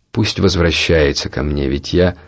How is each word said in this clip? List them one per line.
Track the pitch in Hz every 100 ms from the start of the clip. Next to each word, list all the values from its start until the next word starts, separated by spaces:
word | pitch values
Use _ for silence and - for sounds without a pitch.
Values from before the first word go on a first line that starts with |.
| _
пусть | - 107 -
возвращается | 92 92 85 - - 82 71 73 -
ко | -
мне, | 73 73 69
ведь | 69 -
я | 87 90 82